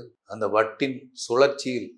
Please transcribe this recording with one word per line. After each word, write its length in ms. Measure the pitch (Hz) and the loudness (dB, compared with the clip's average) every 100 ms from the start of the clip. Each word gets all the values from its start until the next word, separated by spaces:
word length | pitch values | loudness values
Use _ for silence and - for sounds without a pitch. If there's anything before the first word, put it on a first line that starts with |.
| 123 _ - | -10 _ -14
அந்த 180 | 107 101 | -4 0
வட்டின் 500 | 107 107 - 139 127 - - | 2 2 0 -4 -4 -14 -14
சுழற்சியில் 680 | - 120 139 - 131 120 92 | -2 4 4 2 -4 -6 -8